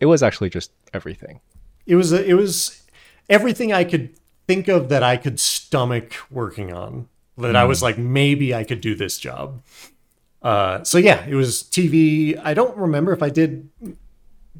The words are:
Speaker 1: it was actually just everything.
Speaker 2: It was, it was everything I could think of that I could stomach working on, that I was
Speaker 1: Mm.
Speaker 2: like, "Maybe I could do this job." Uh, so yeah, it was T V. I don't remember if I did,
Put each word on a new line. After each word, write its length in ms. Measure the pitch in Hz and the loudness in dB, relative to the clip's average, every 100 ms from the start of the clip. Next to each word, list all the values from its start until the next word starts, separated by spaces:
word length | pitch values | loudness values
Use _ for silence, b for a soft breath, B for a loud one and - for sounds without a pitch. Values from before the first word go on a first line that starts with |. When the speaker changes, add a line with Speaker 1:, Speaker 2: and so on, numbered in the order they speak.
Speaker 1:
it 60 | 147 | 2
was 160 | 156 | 4
actually 260 | 113 - 95 | 2 0 -6
just 240 | 87 - _ _ | -6 -12 _ _
everything. 460 | 95 76 - - - _ - - _ - | -12 -12 -16 -20 -20 _ -20 -20 _ 2
Speaker 2:
It 100 | 175 | 2
was, 160 | 165 | 4
it 220 | 180 196 | 0 4
was 480 | 185 196 160 - - _ b b b - | 2 2 -2 -6 -10 _ b b b 2
everything 440 | 202 240 220 220 | 2 2 -2 0
I 120 | 190 | 0
could 260 | 175 160 120 _ _ _ - | 0 -2 -6 _ _ _ -2
think 220 | 190 196 | -2 2
of 200 | 180 131 | 0 2
that 120 | 139 | 2
I 140 | 123 127 | 2 0
could 200 | 139 107 | -2 -4
stomach 760 | - - - 143 127 120 117 - - | -4 -4 -4 -2 0 -4 -6 -20 -14
working 420 | 131 104 - 92 | -8 -8 -8 -10
on, 360 | 87 101 127 120 _ _ 123 | -10 -12 -14 -16 _ _ -8
that 200 | 120 120 | 0 4
I 80 | |
was 160 | 120 131 | 4 2
Speaker 1:
Mm. 20 | |
Speaker 2:
like, 160 | 123 110 | 0 -2
"Maybe 560 | 123 139 143 143 131 | -2 0 2 2 -2
I 80 | 117 | -4
could 160 | 110 113 | -6 -6
do 140 | 110 | -6
this 240 | 107 95 - | -6 -6 -8
job." 440 | - - 139 127 B B B _ _ _ _ _ | -10 -12 -12 -14 B B B _ _ _ _ _
Uh, 400 | 123 101 95 95 | 0 2 0 -2
so 120 | - 175 | 2 4
yeah, 260 | 202 139 120 | 6 4 0
it 80 | |
was 280 | 139 127 - | -2 -2 -4
T 260 | - 180 165 | -4 -2 2
V. 480 | 160 156 151 151 160 | 4 4 2 -2 -4
I 160 | 156 | -2
don't 220 | 151 247 220 | 0 0 0
remember 360 | 175 147 180 | -2 0 0
if 100 | 170 | 0
I 60 | 143 | 0
did, 380 | 160 156 135 - _ 226 - - _ _ - - | 0 0 -2 -16 _ -18 -18 -20 _ _ -20 -20